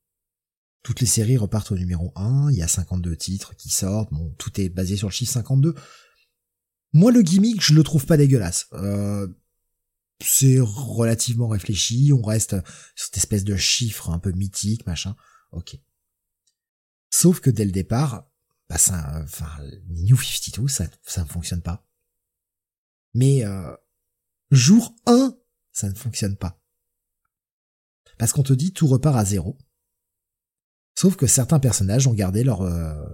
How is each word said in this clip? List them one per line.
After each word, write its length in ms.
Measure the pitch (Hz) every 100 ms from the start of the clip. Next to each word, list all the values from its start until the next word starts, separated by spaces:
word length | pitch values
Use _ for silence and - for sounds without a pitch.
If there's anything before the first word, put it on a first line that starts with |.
| _ _ _ _ _ _ _ _
Toutes 160 | - 110
les 80 | 117
séries 300 | 113 110 127
repartent 340 | 101 107 -
au 60 | 92
numéro 340 | 90 85 90 -
un, 340 | 104 135 143
il 60 | 131
y 40 |
a 60 | 80
cinquante-deux 480 | - 85 92 87 80
titres 400 | - 95 - -
qui 140 | -
sortent, 420 | - 95 104 104
bon, 220 | 76 80 -
tout 220 | - -
est 100 | 92
basé 280 | 87 92 98
sur 100 | 101
le 40 |
chiffre 200 | - 117
cinquante-deux. 420 | 117 101 135 156 139 - - _ _ _ _ _ _ _ _ _
Moi, 180 | 151 226
le 100 | 247
gimmick, 400 | 165 190 220 214
je 120 | -
le 100 | 156
trouve 220 | 147 156 -
pas 120 | 151
dégueulasse. 500 | 143 127 85 - -
Euh, 540 | - 98 101 101 101 95 - _ _ _ _ _ _ _ -
c'est 380 | - - 135 131
relativement 880 | 117 104 113 104 117 117 - 117 117
réfléchi, 640 | 104 - 101 - 120 143
on 80 | 135
reste 340 | 107 110 - 95 - - - -
sur 100 | -
cette 120 | -
espèce 260 | - 104
de 120 | 101 92
chiffre 540 | - - 117 - -
un 100 | 85
peu 120 | 101
mythique, 540 | 90 98 - 101 113 95
machin, 280 | 80 95 - _ _ _
ok. 260 | 85 - 135 _ _ _ _ _ _ _ _ _ _ _ _ _
Sauf 280 | - 175 180
que 80 | 135
dès 160 | 107 101
le 60 |
départ, 560 | 92 87 117 147 107 - _ _ _ -
bah, 80 | 85
ça, 440 | - 90 71 78
enfin, 260 | 73 - 76 73 69 - 90
New 300 | 82 95 127
fifty-two, 500 | - - - 95 139
ça, 180 | - 78 -
ça 200 | - -
ne 40 | 76
fonctionne 320 | 87 82 87
pas. 260 | 85 92 _ _ _ _ _ _ _ _ _ _ _ _ _
Mais, 320 | 117 135 139 104
euh, 280 | 95 76 - _ _ _ _ _ _ -
jour 440 | 135 123 226 - _ -
un, 320 | 240 269 - _ _ _
ça 180 | - 101
ne 60 | 98
fonctionne 400 | 113 - 101 98
pas. 240 | 90 - _ _ _ _ _ _ _ _ _ _ _ _ _ _ _ -
Parce 140 | 117
qu'on 100 | 147
te 100 | 135
dit 200 | 131 180
tout 140 | - 151
repart 280 | 131 156 127
à 80 | 98
zéro. 320 | 101 87 - _ _ _ _ _ _ _ _ _ _ _ _ _ -
Sauf 200 | 190 185
que 120 | 123
certains 320 | - 120 156
personnages 480 | 135 - 95 120 131
ont 60 |
gardé 300 | 107 92 101
leur, 200 | 131 92
euh, 320 | 92 85 80 76 73